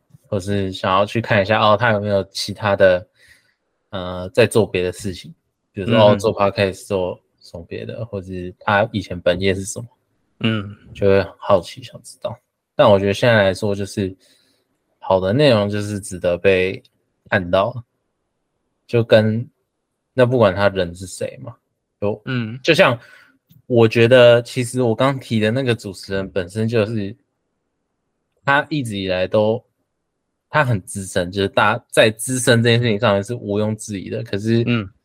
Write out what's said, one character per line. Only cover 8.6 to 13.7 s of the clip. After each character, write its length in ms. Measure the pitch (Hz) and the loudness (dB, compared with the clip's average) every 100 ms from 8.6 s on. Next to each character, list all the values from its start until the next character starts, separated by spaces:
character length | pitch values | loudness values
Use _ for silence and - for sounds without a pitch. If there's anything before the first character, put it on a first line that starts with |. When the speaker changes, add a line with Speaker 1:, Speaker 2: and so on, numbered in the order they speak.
| - 101 113 | 0 0 0
Speaker 1:
以 80 | 104 | -4
前 180 | 90 90 | -8 -4
本 220 | 90 87 | -2 0
业 140 | 98 | 0
是 100 | 95 | -2
什 160 | 95 110 | -6 -12
么。 60 | 117 _ _ _ _ _ | -14 _ _ _ _ _
Speaker 2:
嗯。 360 | 113 110 101 101 - | -4 -4 -6 -16 -20
Speaker 1:
就 140 | - 101 | -2 2
会 180 | 98 95 - | 2 0 -6
好 220 | - 98 | 0 0
奇 220 | 87 - | 0 -14
想 180 | 131 - | -20 -20
知 160 | - - | -20 -14
道。 180 | - 113 _ _ _ | -12 -12 _ _ _
但 140 | - 127 | 2 4
我 100 | 101 | 4
觉 80 | 101 | 2
得 80 | |
现 120 | 98 123 | 0 2
在 160 | 113 | 4
来 120 | 98 | 2
说， 200 | 92 107 | 0 -4